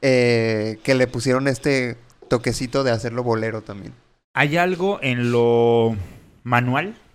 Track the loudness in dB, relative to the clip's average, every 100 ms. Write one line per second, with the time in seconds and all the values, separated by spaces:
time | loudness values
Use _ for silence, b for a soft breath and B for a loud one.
0 | 2 4 4 2 2 0 -2 -4 0 2
1 | 2 0 0 0 0 0 0 0 -2 -8
2 | -18 _ -2 -2 0 -4 -2 0 0 0
3 | -2 -4 -2 -2 -2 -6 -10 -14 -16 -18
4 | _ _ _ -2 0 0 0 0 -2 -2
5 | -2 -2 0 2 2 4 4 4 2 -2
6 | -8 B B _ -2 0 2 -2 -4 -10
7 | _